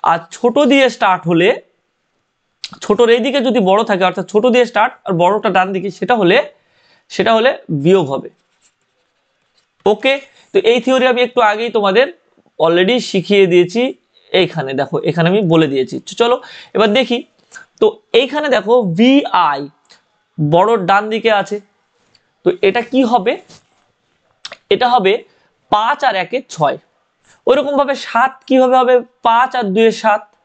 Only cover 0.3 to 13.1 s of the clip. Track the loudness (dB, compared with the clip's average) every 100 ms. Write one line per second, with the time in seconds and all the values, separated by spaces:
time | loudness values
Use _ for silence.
0.3 | -4 -2 2 2 4 2 0 -2 0 0
1.3 | 0 2 0 _ _ _ _ _ _ _
2.3 | _ _ _ -20 -18 -4 2 4 2 0
3.3 | -2 0 0 2 0 0 -2 -2 -4 -4
4.3 | 0 2 2 0 0 -2 -4 -6 0 0
5.3 | 0 -2 -4 -4 -4 -8 -10 -4 0 2
6.3 | 2 0 _ _ _ _ _ _ -4 0
7.3 | 2 0 -2 -8 -4 0 0 0 -6 -10
8.3 | _ _ _ _ _ _ _ _ _ _
9.3 | _ _ _ _ _ -2 0 0 -2 -6
10.3 | _ _ 0 2 0 2 0 2 0 -2
11.3 | 0 0 0 -4 -2 0 0 0 -4 _
12.3 | _ _ _ 0 2 2 0 -2